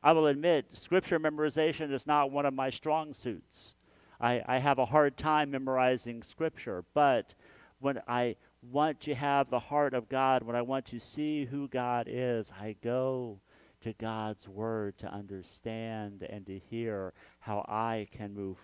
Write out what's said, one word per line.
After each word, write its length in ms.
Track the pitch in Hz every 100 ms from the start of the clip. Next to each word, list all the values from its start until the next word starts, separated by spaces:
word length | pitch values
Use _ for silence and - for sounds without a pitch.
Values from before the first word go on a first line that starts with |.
I 80 | 147
will 160 | 160 151
admit, 400 | 143 165 160 -
Scripture 460 | - - 185 - 165
memorization 720 | 156 151 151 143 156 156 156
is 140 | 135 -
not 240 | 147 139
one 160 | 143 143
of 80 |
my 160 | 135 131
strong 460 | - 160 156 156 139
suits. 580 | 127 101 - - - - _ _ _ -
I, 220 | 117 123 117
I 140 | 127
have 180 | 143 135
a 80 | 123
hard 320 | 151 147 -
time 320 | 156 151 143
memorizing 720 | 139 131 131 127 127 120 117
Scripture, 600 | 117 - 160 - - 92 90
but 400 | - 143 123 - - - - - _
when 200 | 135 131 -
I 280 | 120 123 107 _ _
want 380 | 120 135 151 143
to 160 | - 135
have 340 | 143 143 131
the 100 | 123
heart 340 | - 147 143
of 160 | 127 110
God, 340 | 131 135 127
when 140 | 113 120
I 40 |
want 220 | 120 135 -
to 120 | 120
see 460 | - - 151 151 135
who 240 | 143 139
God 380 | 127 123 123 117
is, 420 | 123 127 117 104 -
I 160 | 107 104
go 560 | 117 123 131 131 120 98 _ _ _ _
to 140 | 117
God's 560 | 107 113 110 107 104 -
word 480 | 95 113 110 104 95
to 100 | 104
understand 1160 | 101 101 98 87 - 117 113 113 110 104 98 92
and 160 | 104 98
to 140 | 95
hear 540 | - 113 117 101 95 - - _
how 200 | - 104 -
I 400 | 107 113 113 104
can 240 | - 104 101
move 220 | 98 92